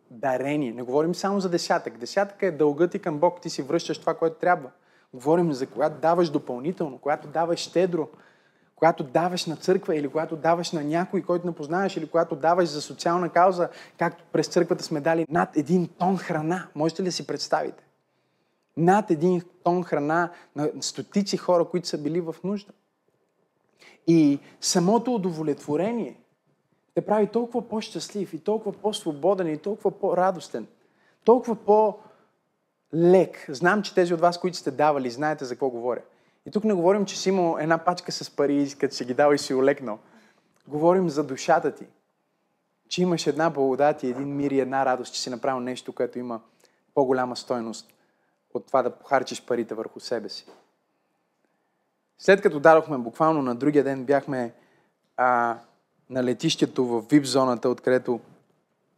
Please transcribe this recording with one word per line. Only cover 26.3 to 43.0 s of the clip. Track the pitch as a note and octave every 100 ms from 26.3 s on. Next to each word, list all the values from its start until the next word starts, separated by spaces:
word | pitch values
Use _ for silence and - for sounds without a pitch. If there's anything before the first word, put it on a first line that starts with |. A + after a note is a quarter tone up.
| _ _ _ _ _ _
те | - F3
прави | G#3 G3+
толкова | A3+ A#3+ A#3+ A#3
по-щастлив | A3 G#3+ E3+ - G#3 F3
и | D#3
толкова | G3+ A3 G#3+ F#3+
по-свободен | G#3 G3+ E3+ C#3+ E3+ G3 E3+
и | D3+
толкова | G3+ G#3+ G3 -
по-радостен, | F#3+ F3 F#3 F3 - A#2+ G#2+ _ _ _ _ _
толкова | - B3 A#3+ A3
по-лек. | - G#3+ G#3+ F#3+ - _ _ _ _ _ _ _ _ D#3 E3+ F#3 D#3+ - -
Знам, | C3 F3 G#3
че | G3+ -
тези | F3
от | E3+
вас, | E3+ E3+
които | F#3 E3+
сте | -
давали, | C3 D3+ C#3+ B2+
знаете | A#2 D3+ D3+ C3
за | B2
какво | C3+
говоря. | A#2+ B2 A2 - _ _ _ -
И |
тук | G#3+
не | G#3+
говорим, | F#3+ E3+ G#3 G3
че | -
си | F#3+
имал | F#3+ E3+ D#3
една | D#3 E3
пачка | F3 F3 -
с | - - -
пари | C#3+ C#3+
и | C#3 -
като | C3 -
си | B2
ги |
дал | B2+ D3
и | D3
си | -
олекнал. | C3 C3+ C#3 B2 G#2+ _ _ _ _ _ _ -
Говорим | D3 E3 F#3 F3
за | C#3+
душата | C#3+ C3 - D#3+ D#3 -
ти. | - _ _ _ _ _ _ _ _ _ _
Че | -